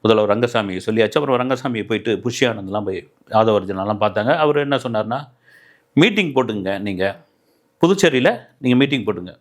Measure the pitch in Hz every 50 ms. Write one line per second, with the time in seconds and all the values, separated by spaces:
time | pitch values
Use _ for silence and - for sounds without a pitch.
0 | - 107 110 107 107 101 104 113 123 117 - 117 104 98 92 92 - 113 110 110
1 | 110 107 - 151 147 135 127 123 123 131 131 123 - 135 120 110 104 - 113 104
2 | - 120 107 92 - 123 117 - 131 120 113 107 95 95 98 107 104 98 95 87
3 | - _ _ _ _ _ 110 110 110 113 104 101 92 95 95 95 95 107 107 101
4 | 107 107 90 104 104 123 156 165 156 147 147 147 143 139 139 123 117 123 117 107
5 | 107 110 120 139 147 - _ _ _ _ - _ _ _ _ _ _ _ _ 139
6 | 165 240 202 214 190 151 131 131 127 110 110 104 92 95 98 98 101 104 95 90
7 | 95 98 95 - _ _ _ _ _ _ _ _ _ _ _ _ - 170 196 196
8 | - 165 135 127 123 180 240 - - _ _ _ - 127 123 123 139 135 139 127
9 | 98 107 101 90 90 90 - _